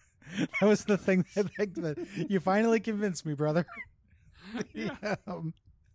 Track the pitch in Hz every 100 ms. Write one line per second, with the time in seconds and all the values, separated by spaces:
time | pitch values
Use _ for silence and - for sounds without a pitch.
0 | _ _ - 190 - - 202 208 - 196
1 | - 185 - 202 196 - 208 165 165 151
2 | 349 - 165 196 185 202 233 226 226 208
3 | 208 165 156 143 151 156 - - - _
4 | _ _ - - 185 226 - 302 214 269
5 | 208 190 - 175 160 - _ - _